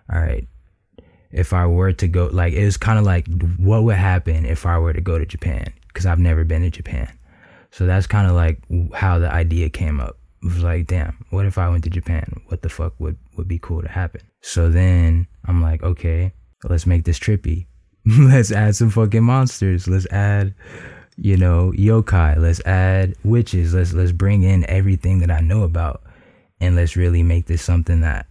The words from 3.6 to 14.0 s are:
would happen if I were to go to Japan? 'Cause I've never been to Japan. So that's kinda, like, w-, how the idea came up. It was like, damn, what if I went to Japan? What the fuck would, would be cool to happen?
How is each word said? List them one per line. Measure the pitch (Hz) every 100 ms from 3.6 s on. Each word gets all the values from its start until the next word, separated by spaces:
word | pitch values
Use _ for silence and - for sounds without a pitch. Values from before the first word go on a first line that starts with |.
| 95 110
would | 117 95
happen | 98 90 82 80 78
if | 80 90
I | 85
were | 82
to | 80
go | 87 82
to | 82
Japan? | - - 57 - - _
'Cause | - 90
I've | 85
never | 87 82 80
been | 82
to | 87
Japan. | - - 64 60 - _ _ _ _ _
So | - 90
that's | 90 87
kinda, | 104 95
like, | 87 82 78 -
w-, | 87 85
how | - 95 87
the | 82
idea | 87 82 82 78
came | - 78 71
up. | 55 - _ _
It | 87
was | 85
like, | 87 85 85
damn, | 87 71 - -
what | 95 98
if | 95
I | 85
went | 85
to | 78
Japan? | 87 - 76 - - -
What | -
the | -
fuck | - 85 -
would, | 80 78 - -
would | 87
be | 85
cool | - 82
to | 82
happen? | 90